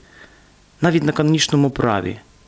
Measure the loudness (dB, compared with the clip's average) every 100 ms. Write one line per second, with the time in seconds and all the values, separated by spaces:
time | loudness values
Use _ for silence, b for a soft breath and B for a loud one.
0 | B B B B B B _ -2 0 2
1 | 0 0 0 2 0 2 0 0 -2 -2
2 | -4 -10 -16 _